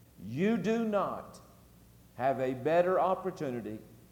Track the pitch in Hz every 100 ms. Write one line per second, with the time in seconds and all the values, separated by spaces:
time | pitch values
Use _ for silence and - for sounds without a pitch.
0 | - - 98 123 202 226 180 226 226 202
1 | 156 107 - - - - - - - -
2 | - - 127 123 131 131 131 170 175 185
3 | 170 185 190 - 147 120 104 107 - -
4 | -